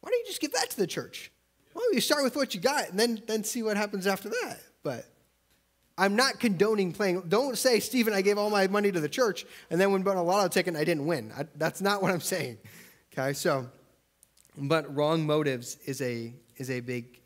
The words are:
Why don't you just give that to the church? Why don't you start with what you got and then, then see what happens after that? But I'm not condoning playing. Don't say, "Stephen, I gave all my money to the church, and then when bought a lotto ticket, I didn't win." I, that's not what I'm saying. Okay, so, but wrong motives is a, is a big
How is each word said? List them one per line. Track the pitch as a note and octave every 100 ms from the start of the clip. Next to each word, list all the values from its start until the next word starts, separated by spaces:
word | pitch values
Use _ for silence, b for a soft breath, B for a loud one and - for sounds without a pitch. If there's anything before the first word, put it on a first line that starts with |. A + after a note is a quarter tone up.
Why | -
don't | A#4+
you | A#4
just | F4+
give | D#4+
that | - D#4+
to | -
the | F#3
church? | - B2 - - _ _ _ _
Why | -
don't | A#4+ C#4+
you |
start | - D4
with | C4+ D4
what | C4+
you | F#3+
got | G#3 C#4+ G#3+
and | F#3
then, | A#3+ A3+ -
then | G#3+
see | G3+ B3
what | A3 G#3
happens | G#3 G3+ F#3
after | F#3+ G#3
that? | A#4+ A4 - - _
But | - A#2+ - _ _ _ _ _ _ _ _ -
I'm | G3 G3+
not | C4+ G#3+
condoning | A#3+ F3+ G3+ A3 F#3
playing. | D#3 G3+ F3+ F3+
Don't | G3 C#4 A#3+
say, | C4 A3+
"Stephen, | - B3+ A3+
I | G3+
gave | G3 G#3
all | G#3
my | G#3 F#3+
money | G3+ G3+
to | F#3
the | D3+
church, | G3 A#3+ F3 - B B
and | E3
then | G3
when | G3
bought | F#3+ F#3+
a |
lotto | E3+ G3 F#3+
ticket, | F#3+ F3+ D#3+
I |
didn't | D#3 E3 C#3+
win." | D#3+ A2 A2+
I, | D3 D3
that's | D#3 -
not | G3 G3+
what | F#3+
I'm | F3+
saying. | - F#3 C3 A2 B B B B B
Okay, | - C3+
so, | C#3 F3 C#3 A#2+ - _ _ _ _ _ _ _ -
but | C#3 D#3+ D#3 C#3+
wrong | D3 E3 D#3
motives | D3+ D3 B2+ A#2+ - -
is | C3
a, | B2+ A#2 A#2 B2+ _ -
is | B2+
a | B2+
big | B2 B2 A#2+ -